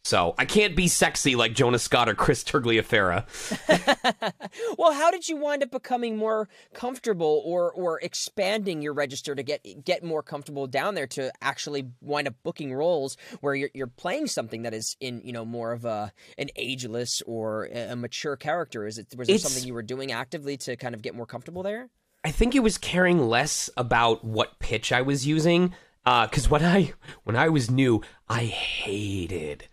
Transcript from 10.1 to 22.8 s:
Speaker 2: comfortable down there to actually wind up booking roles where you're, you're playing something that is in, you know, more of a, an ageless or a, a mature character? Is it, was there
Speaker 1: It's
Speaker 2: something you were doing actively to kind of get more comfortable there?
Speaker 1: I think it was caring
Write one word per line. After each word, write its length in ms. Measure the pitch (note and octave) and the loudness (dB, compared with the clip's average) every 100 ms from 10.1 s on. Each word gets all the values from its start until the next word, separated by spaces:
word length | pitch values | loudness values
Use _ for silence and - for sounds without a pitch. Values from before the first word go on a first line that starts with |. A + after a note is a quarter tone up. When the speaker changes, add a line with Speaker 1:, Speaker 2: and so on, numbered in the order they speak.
| D#3 | -4
Speaker 2:
comfortable 440 | - D3 C#3+ C#3 C3+ | -4 -12 -10 -8 -4
down 280 | C3 F3+ | -2 -2
there 120 | F#3 C3+ | -4 -6
to 240 | - C3 - | -4 -6 -4
actually 440 | C#3 - D3+ C#3+ C3 B2 | -6 -4 -6 -8 -8 -14
wind 280 | C#3+ D3 C#3 | -6 -4 -4
up 60 | - | -6
booking 300 | D#3+ - C#3+ | -10 -8 -8
roles 440 | C3 E3 D#3+ C3+ - - - | -2 0 0 -2 -8 -18 -6
where 140 | C#3+ | -2
you're, 160 | C#3 C#3 | -2 -4
you're 120 | C3+ C3 | -6 -10
playing 400 | - F3 C#4 C#4+ | -6 -6 -4 -2
something 360 | - A2+ A2+ | -4 -6 -6
that 120 | A#2 | -6
is 220 | A2 A2+ - | -6 -8 -8
in, 200 | C3 A#2+ | -8 -8
you 80 | B2+ | -10
know, 120 | A#2 | -10
more 280 | A2+ A#2+ A2+ | -8 -6 -6
of 120 | A#2 | -4
a, 280 | A#2+ G#2+ G#2 _ - - | -4 -4 -4 _ -20 -10
an 100 | C#3 - | -10 -6
ageless 680 | B2+ C3 A#2+ A#2 A#2+ - - | -8 -6 -6 -6 -4 -4 -6
or 380 | A2+ A2 G#2+ F2+ | -6 -4 -4 -6
a, 200 | A#2+ G#2+ | -8 -8
a 40 | A#2+ | -8
mature 400 | A#2+ - D3+ C#3 | -8 -6 -6 -6
character? 500 | D#3 E3+ D#3+ A#2 G#2 | -4 -4 -4 -6 -8
Is 120 | A2 | -10
it, 160 | - B2 | -14 -6
was 100 | B2+ | 2
there 60 | G#3 | 2
Speaker 1:
It's 80 | |
Speaker 2:
something 220 | D#3 B2+ B2+ | 2 -4 -6
you 80 | |
were 80 | A#2 | -8
doing 300 | A2 C3 C3+ | -8 -6 -6
actively 440 | A#2 C3 D#3+ C#3+ C#3 | -6 -6 -8 -6 -8
to 180 | - A#2+ | -6 -8
kind 180 | B2+ | -8
of 80 | A#2 | -8
get 120 | B2 | -10
more 120 | A#2 A2+ | -10 -10
comfortable 360 | A#2+ C#3 F3 | -12 -12 -8
there? 260 | G3 A3 B3+ _ _ _ | -6 -6 -10 _ _ _
Speaker 1:
I 60 | D#3 | -4
think 240 | - A#3+ | 2 4
it 60 | C4+ | 6
was 180 | A3 | 4
caring 500 | - | 0